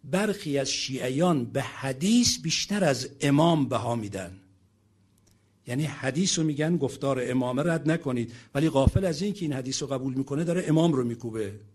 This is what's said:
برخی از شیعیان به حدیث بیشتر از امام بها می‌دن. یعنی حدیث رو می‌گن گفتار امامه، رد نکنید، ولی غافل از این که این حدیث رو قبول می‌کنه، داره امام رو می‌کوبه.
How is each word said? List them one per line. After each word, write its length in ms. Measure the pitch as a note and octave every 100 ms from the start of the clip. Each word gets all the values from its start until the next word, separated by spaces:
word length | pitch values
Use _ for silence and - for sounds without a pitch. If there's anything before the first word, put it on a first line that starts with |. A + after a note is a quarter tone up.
| C3+
برخی 480 | F3 G#3 G3 D#3 C#3
از 120 | C3+
شیعیان 720 | - - C3 B2+ C3 F3+ D#3
به 180 | A#2 A#2+
حدیث 760 | B2 - C3+ C3 F3+ A#3+ A#3 -
بیشتر 460 | D#3+ - - G3+
از 240 | F3 B2+ B2 -
امام 480 | C#3+ C#3 E3 E3 B2+
بها 260 | A#2+ A#2
می‌دن. 420 | A#2 G#2 G2 F2+ F#2 _ _ _ _ _ _ _ _ _ _ _ _ -
یعنی 180 | B2
حدیث 540 | D3+ - C3 C3+ F#3 -
رو 60 |
می‌گن 320 | D#3+ C#3+ D#3 E3+
گفتار 540 | C3+ - C#3 C3 B2
امامه، 320 | B2+ B2 B2+
رد 280 | E3 E3 C#3+
نکنید، 420 | E3 D3 B2 A#2 - -
ولی 140 | C#3 D#3+
غافل 360 | D#3 C3 G3
از 180 | F#3+ D3+
این 100 | G3+
که 120 | F#3+
این 80 | E3
حدیث 300 | C3+ B2+ C3
رو 60 | C#3
قبول 260 | C3+ C3
می‌کنه، 300 | B2+ C3+ C#3+
داره 200 | E3+ E3+ E3
امام 260 | D#3 E3+
رو 120 | C#3
می‌کوبه. 480 | A#2+ A#2 A#2+ A2 G2+ G#2+ -